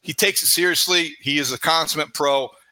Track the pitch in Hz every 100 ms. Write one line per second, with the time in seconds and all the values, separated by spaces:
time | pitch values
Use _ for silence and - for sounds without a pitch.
0 | - 143 196 - - - 180 160 - 180
1 | 160 147 143 147 131 123 165 165 156 156
2 | 143 - 143 139 127 _ _